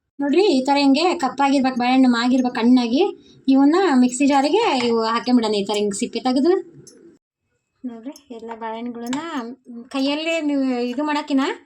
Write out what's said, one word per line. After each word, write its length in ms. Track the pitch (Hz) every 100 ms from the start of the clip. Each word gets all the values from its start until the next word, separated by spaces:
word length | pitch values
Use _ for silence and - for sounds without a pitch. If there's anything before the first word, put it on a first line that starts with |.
| _ -
ನೋಡ್ರಿ, 260 | 285 311 415
ಈ 200 | 269 262
ತರ 120 | 285
ಹಿಂಗೆ 400 | 277 269 359 330
ಕಪ್ಪಾಗಿರ್ಬೇಕು 580 | 262 254 277 277 254 254
ಬಾಳೆಹಣ್ಣು, 340 | 240 262 254
ಮಾಗಿರ್ಬೇಕು 460 | 233 247 262 247 247
ಹಣ್ಣಾಗಿ. 440 | 226 254 233 262 403 - - _ -
ಇವನ್ನ 280 | 269 285 339 381 254
ಮಿಕ್ಸಿ 280 | 247 247 277
ಜಾರಿಗೆ 600 | 285 285 381 440 277 240
ಇವು 160 | 233
ಹಾಕ್ಕೊಂಬಿಡೋಣ, 520 | 226 226 247 247 220 208
ಈ 100 | 196
ತರ 80 |
ಹಿಂಗ್ 220 | 208 208 202
ಸಿಪ್ಪೆ 240 | 240 233
ತೆಗೆದು. 380 | 254 254 320 381 - - - - - _ _ _ _ _ _ _ 254
ನೋಡ್ರಿ, 500 | 226 233 311 - 226
ಎಲ್ಲ 160 | 226 226
ಬಾಳೆಹಣ್ಣುಗಳನ್ನ 640 | 226 226 240 233 240 269 330 294 233 254 - 233 240
ಕೈಯಲ್ಲೇ 540 | 269 269 294 320 330
ನೀವು 220 | 294 285
ಇದು 400 | 262 247 247 247
ಮಾಡಕ್ಕಿನ, 380 | 302 294 294 277 294 466